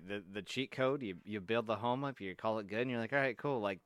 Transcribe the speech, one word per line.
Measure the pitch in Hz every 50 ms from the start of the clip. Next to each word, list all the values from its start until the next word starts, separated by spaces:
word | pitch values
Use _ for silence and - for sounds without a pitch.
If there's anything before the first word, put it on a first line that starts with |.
| 82
the, | 92 101 104 87 87
the | 98 107
cheat | 90 - - 127 135 -
code, | - 139 131 131 139 147
you, | 131 101 90 85 -
you | 107 104 104
build | 90 87 113 117 113
the | 110 110
home | 98 113 120 123 131 143
up, | 139 123 -
you | 98 95 90
call | - - 110 110 110
it | 104
good, | 92 104 113
and | 127 131
you're | 123 117
like, | 113 110
"All | 135 143
right, | 135 131 113
cool, | - - 143 139 117
like, | 104 101 98 85 -